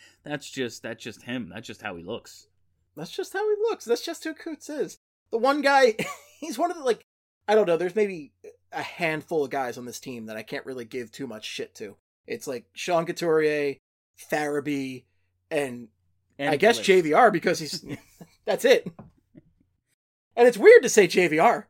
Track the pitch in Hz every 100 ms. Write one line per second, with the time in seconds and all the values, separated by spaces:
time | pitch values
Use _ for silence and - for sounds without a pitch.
0 | - _ 151 147 - 135 120 - 117 117
1 | 120 - 123 123 90 95 123 107 107 87
2 | 87 104 - - _ _ _ _ _ -
3 | 160 - 359 392 427 415 453 370 220 240
4 | - 330 311 302 330 294 - 294 107 -
5 | _ _ _ 226 254 294 277 277 254 214
6 | - - - _ 330 240 349 339 254 220
7 | _ _ _ _ - 214 180 165 180 196
8 | 202 175 139 _ - - _ 160 139 -
9 | 165 156 - 165 135 143 127 123 123 -
10 | 131 123 110 110 110 143 - 127 117 127
11 | 113 - 131 107 - - 113 - 104 101
12 | _ _ - - 147 123 - - - 165
13 | 170 170 175 156 151 151 143 135 _ _
14 | _ _ - 151 147 147 139 143 135 127
15 | - _ _ _ _ 156 139 123 117 _
16 | _ _ _ - 143 147 202 233 196 185
17 | 156 165 233 165 - 160 151 175 - 147
18 | _ _ - _ - 190 269 214 175 -
19 | - _ _ - _ _ _ _ _ _
20 | _ _ _ - 240 233 370 480 240 -
21 | 180 214 170 156 214 180 -